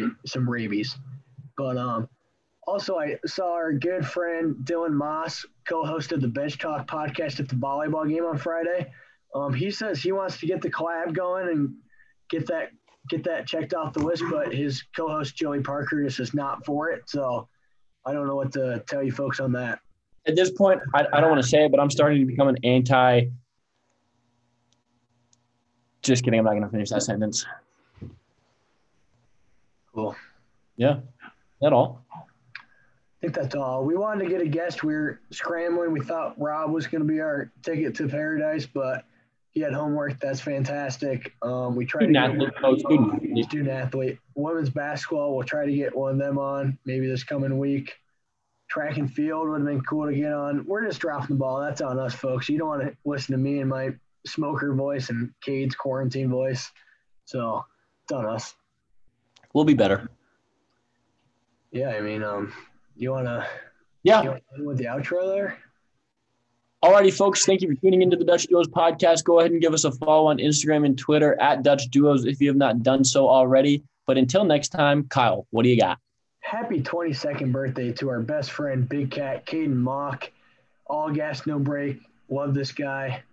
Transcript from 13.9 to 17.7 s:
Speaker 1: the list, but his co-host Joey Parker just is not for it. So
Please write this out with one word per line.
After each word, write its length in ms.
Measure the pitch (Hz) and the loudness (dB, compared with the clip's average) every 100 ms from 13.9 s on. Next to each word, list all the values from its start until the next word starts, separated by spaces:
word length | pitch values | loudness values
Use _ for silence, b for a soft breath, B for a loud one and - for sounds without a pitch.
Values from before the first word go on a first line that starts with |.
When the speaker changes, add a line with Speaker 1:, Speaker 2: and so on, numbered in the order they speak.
Speaker 1:
the 80 | 160 | -4
list, 240 | 151 170 170 | -2 -2 -2
but 220 | 156 - | -4 -4
his 300 | 135 143 127 - - | -4 -4 -6 -10 -6
co-host 400 | 160 156 135 - | -4 -4 -6 -6
Joey 240 | 151 143 | -4 -4
Parker 400 | 135 143 139 156 | -4 -6 -4 -2
just 160 | 139 131 | -2 -4
is 160 | 123 | -4
not 300 | 147 139 135 139 | -4 -4 -6 -6
for 240 | 143 160 | -4 -4
it. 180 | - - | -6 -6
So 380 | 147 131 120 117 _ _ | -6 -4 -4 -8 _ _